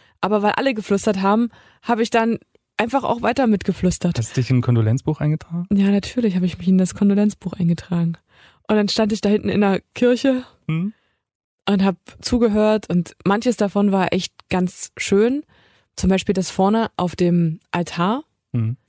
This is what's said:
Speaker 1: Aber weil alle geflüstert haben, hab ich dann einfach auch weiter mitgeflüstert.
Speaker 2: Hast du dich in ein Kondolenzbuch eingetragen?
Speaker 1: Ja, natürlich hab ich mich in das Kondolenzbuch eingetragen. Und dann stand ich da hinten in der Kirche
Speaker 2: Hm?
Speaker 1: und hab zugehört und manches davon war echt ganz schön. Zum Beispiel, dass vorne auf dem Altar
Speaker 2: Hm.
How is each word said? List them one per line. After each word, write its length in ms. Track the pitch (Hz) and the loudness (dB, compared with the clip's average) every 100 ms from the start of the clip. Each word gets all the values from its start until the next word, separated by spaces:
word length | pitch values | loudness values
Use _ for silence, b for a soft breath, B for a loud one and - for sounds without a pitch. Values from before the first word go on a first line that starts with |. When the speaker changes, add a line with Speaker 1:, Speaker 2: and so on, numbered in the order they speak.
| b b | b b
Speaker 1:
Aber 200 | 190 208 | -2 0
weil 100 | 208 | 2
alle 200 | - 269 | 0 -2
geflüstert 460 | 214 - 202 220 190 | -2 -2 0 0 0
haben, 300 | 196 214 240 b b b | 2 2 0 b b b
hab 180 | - 226 | -2 -2
ich 80 | 233 | 0
dann 280 | 233 226 - _ _ _ - | 0 0 -2 _ _ _ -6
einfach 260 | 233 262 | -2 -2
auch 160 | - 240 | -2 -2
weiter 240 | 226 277 240 | -2 2 2
mitgeflüstert. 720 | 202 - - 180 - 175 160 | 2 0 -2 -2 0 -2 -2
Speaker 2:
Hast 180 | 110 - | -4 -2
du 40 | |
dich 80 | 120 | 0
in 80 | 127 | 2
ein 40 | |
Kondolenzbuch 580 | 120 120 110 127 - 151 | 2 2 2 0 -2 -2
eingetragen? 460 | 151 156 - 170 180 | -2 -2 -6 -8 -2
Speaker 1:
Ja, 180 | 202 196 | 0 2
natürlich 440 | 202 196 247 226 180 | 0 -2 -2 -2 0
hab 60 | |
ich 120 | 180 - | -2 -2
mich 100 | 175 | 2
in 100 | 185 | 2
das 160 | 185 | 2
Kondolenzbuch 580 | - 202 202 208 - 180 | 0 2 2 2 -2 -8
eingetragen. 640 | - 170 170 - 170 170 165 b b b b - | -2 0 -2 -2 -2 -2 -4 b b b b -2
Und 80 | 214 | 0
dann 120 | 208 | 0
stand 240 | - 214 | 0 0
ich 80 | 220 | 0
da 80 | 202 | 0
hinten 200 | 214 208 | 0 0
in 100 | 190 | 0
der 200 | 202 190 - | 2 0 -4
Kirche 500 | - 247 247 269 254 - _ - | 0 2 2 2 0 -4 _ -6
Speaker 2:
Hm? 260 | 160 196 - _ _ _ _ _ _ - | -4 -4 -8 _ _ _ _ _ _ -2
Speaker 1:
und 160 | 202 | 0
hab 120 | 196 180 - - | 0 -2 -8 -12
zugehört 680 | - 247 233 208 214 214 - | -4 0 2 2 2 0 0
und 260 | 175 170 - | -2 -2 -4
manches 320 | 185 202 247 214 | -2 0 0 0
davon 340 | 202 202 202 | 0 0 2
war 200 | 190 180 | 2 0
echt 200 | 190 - - - | -2 -4 -10 -4
ganz 440 | 185 180 - - - | -2 -2 -6 -12 -10
schön. 460 | - 196 233 277 - b b b b - | 0 2 2 0 -6 b b b b -4
Zum 120 | 185 | 0
Beispiel, 240 | 190 - | 0 0
dass 160 | 190 180 | -2 -2
vorne 400 | - 190 220 226 - | 0 2 2 -2 -4
auf 200 | 180 - | -4 0
dem 440 | 175 175 165 160 _ | 0 2 0 -4 _
Altar 520 | 175 170 - 180 254 - _ _ | -6 -6 -2 -2 -2 -8 _ _
Speaker 2:
Hm. 240 | 123 110 127 | -4 -4 -6